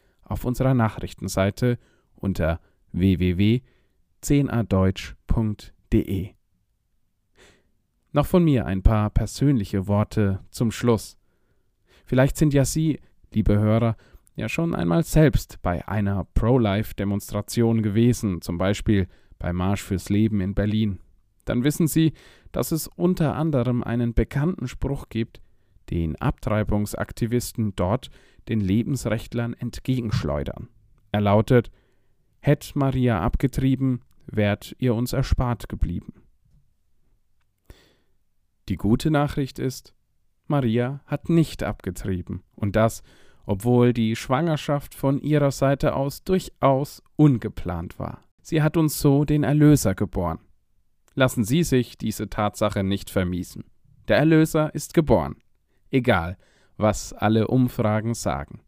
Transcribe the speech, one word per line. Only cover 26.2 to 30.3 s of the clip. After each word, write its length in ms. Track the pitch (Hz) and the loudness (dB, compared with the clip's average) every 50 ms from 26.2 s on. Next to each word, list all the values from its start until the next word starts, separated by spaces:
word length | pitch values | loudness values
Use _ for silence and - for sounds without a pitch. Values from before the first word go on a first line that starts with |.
| - 139 - - - 117 104 107 104 87 104 104 104 - - - 101 - - - 123 110 120 120 - - - - 110 104 - | -4 -4 -4 -4 -4 -2 -2 0 0 0 -2 -2 -2 -4 -6 -6 -8 -8 -6 -6 -4 -2 -2 -2 -4 -4 -4 -4 -4 -4 -2
dort 340 | - 95 90 110 131 - - - - _ _ _ - _ - | -2 -2 0 0 -2 -4 -10 -20 -20 _ _ _ -18 _ -4
den 120 | 120 110 | -2 -2
Lebensrechtlern 920 | 101 90 98 117 117 - 143 123 - 120 104 117 - - - 117 117 117 123 | 0 2 2 0 0 -2 -4 -4 -4 -4 -4 -4 -6 -6 -6 -6 -6 -6 -8
entgegenschleudern. 1160 | - 123 120 - - - - 131 127 120 107 107 - - 76 | -8 -10 -10 -10 -8 -4 -4 -4 -2 -2 -2 -2 -2 -2 -2